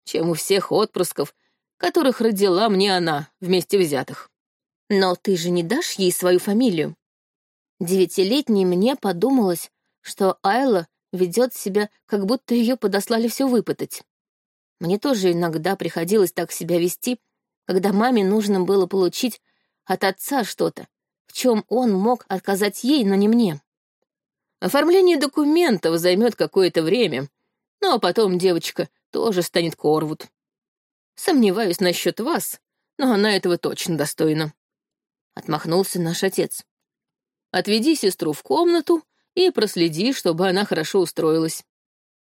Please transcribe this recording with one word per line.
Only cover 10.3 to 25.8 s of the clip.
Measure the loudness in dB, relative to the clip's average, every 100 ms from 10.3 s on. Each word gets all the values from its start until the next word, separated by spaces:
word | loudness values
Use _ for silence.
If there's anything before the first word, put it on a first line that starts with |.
| 0
Айла | 0 2 2 0 -2 _ _
ведет | -4 -2 0 0 -2
себя, | -4 -2 -4 _ -6
как | -4 -2
будто | -2 0
ее | 0 2 0
подослали | -2 -2 -2 -2 -2
все | -2 0
выпытать. | 0 0 -4 -8 -12 -20 _ _ _ _ _ _ -8
Мне | -4 -2
тоже | 0 0 2
иногда | 2 0 -2 -4 -4
приходилось | -6 -6 0 2 2
так | -2 -6
себя | -6 -2 0
вести, | -2 -4 -6 -6 _ _ _ _ -4
когда | -2 0
маме | 2 2 2
нужно | 2 0 0 0
было | 2 2 2
получить | 0 -2 -2 -6 -6 _ _ _ _ -6
от | -2
отца | -2 -4 -4 -4
что-то, | -4 -4 -6 -6 -16 _ _ _ _
в |
чем | -4 0 0 0
он | 0 0
мог | 2 0 -2 -4
отказать | -6 -4 -2 -2 -2
ей, | 0 2
но | 2 2
не | 4
мне. | 4 2 -2 _ _ _ _ _ _ _ _ _ -8
«Оформление | -2 2 4 6 6 4
документов | 0 0 2 4 2 2